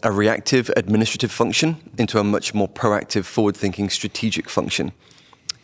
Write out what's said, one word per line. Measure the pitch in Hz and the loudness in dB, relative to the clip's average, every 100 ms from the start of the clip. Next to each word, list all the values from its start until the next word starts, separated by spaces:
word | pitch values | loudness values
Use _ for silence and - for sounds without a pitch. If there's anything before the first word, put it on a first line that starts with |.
a | 113 | 0
reactive | 101 104 - - 131 113 - | 2 2 2 2 2 2 0
administrative | 87 107 113 - 117 | 2 2 2 0 -4
function | - 120 - 160 156 - 110 | 0 0 2 0 -2 -8 -4
into | 113 110 | 0 2
a | |
much | 104 104 - | 2 0 0
more | 107 98 | -2 -2
proactive, | - 113 104 - 107 90 | 0 0 0 0 -4 -2
forward-thinking | - 104 98 101 90 101 | 0 0 0 -2 -2 -4
strategic | - 101 - 113 - - | -4 -6 -4 -4 -4 -2
function, | - - - - - _ - _ _ - - | -2 -2 -2 -4 -8 _ -20 _ _ -14 -14